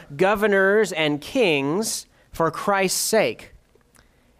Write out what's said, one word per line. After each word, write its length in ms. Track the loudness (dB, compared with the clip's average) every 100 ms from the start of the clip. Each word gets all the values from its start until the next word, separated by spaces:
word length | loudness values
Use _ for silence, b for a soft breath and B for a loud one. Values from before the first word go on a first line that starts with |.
| B 0
governors 760 | 0 2 2 2 4 2 0
and 280 | 0 0 -2
kings 880 | -4 0 2 2 0 -2 -4 -8 -12 b b
for 180 | -4 -4
Christ's 480 | -2 -2 0 0 -2
sake. 500 | 0 2 0 -2 -14 -20 _ _ _ _ b b b